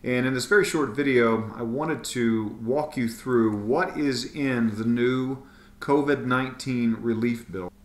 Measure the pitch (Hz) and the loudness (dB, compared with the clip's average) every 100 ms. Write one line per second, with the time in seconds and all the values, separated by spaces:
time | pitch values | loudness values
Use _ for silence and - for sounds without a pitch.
0 | - 123 127 131 - 202 - 160 135 113 | -2 0 0 -2 2 2 4 0 -2 0
1 | 139 127 117 110 104 123 117 127 160 139 | 2 4 4 2 -2 -6 -6 -4 -4 -4
2 | - 127 117 113 104 - 113 139 151 - | -4 0 2 2 -2 -6 -2 -2 -2 -2
3 | 233 - 135 123 113 104 104 147 185 151 | -4 -4 0 2 4 0 0 0 0 0
4 | 143 120 123 156 139 123 113 104 113 120 | -2 -2 -6 -4 -2 2 0 0 0 2
5 | 123 131 131 131 - - - - - 143 | 2 2 -2 -6 -12 -20 -20 -12 0 2
6 | 143 139 123 127 131 131 135 123 117 110 | 4 0 2 0 0 -6 -4 0 0 0
7 | 117 110 120 117 - 92 90 - | 0 0 0 -2 -6 -10 -10 -12